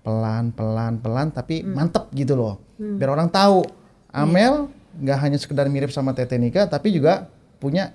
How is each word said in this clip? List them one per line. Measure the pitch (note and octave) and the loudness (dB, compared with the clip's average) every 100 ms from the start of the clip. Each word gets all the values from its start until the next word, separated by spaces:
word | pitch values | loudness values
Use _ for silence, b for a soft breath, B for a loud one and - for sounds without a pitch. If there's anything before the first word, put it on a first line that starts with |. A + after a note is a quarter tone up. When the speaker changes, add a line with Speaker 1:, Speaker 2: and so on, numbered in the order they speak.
Speaker 1:
Pelan, | - A2 A2+ A2 A#2 | -4 -2 -2 -2 -4
pelan, | A2+ A2 A2+ A#2 A#2 | -4 -4 -2 -2 -4
pelan, | A2 A#2+ D3+ | -4 -2 -2
tapi | C#3 - E3 | -6 -6 -6
Speaker 2:
Mm. | F3+ | -4
Speaker 1:
mantep | C#3 E3 - - | -2 0 -2 -4
gitu | C3+ C3+ | -4 0
loh. | C3+ A2 G2+ - - | 0 0 -4 -14 -12
Speaker 2:
Mm. | G#3+ G3+ | -8 -2
Speaker 1:
Biar | C3+ | 0
orang | C#3+ E3+ | 0 2
tahu, | F#3+ G3+ F#3+ | 4 6 6
Speaker 2:
Iya. | F3 - _ _ _ C3+ | 2 -8 _ _ _ -2
Speaker 1:
Amel | D3+ F3 A#3 D4 C#4+ - _ E3+ | 2 4 4 2 -4 -10 _ -8
nggak | C3+ C#3 | -2 0
hanya | C#3+ C#3+ | 0 0
sekedar | - C#3+ C#3 | -2 -2 0
mirip | C#3 C#3 | 0 -4
sama | C#3 C3+ | -2 -4
Tete | C3+ B2 B2 | -2 -2 0
Nika, | A#2+ F3+ | 0 2
tapi | G3 D3 G#3+ | 0 0 0
juga | F3+ D3 F#3+ F#3+ _ _ _ | 2 2 2 -2 _ _ _
punya | C#3 E3 G3 | -2 -2 -4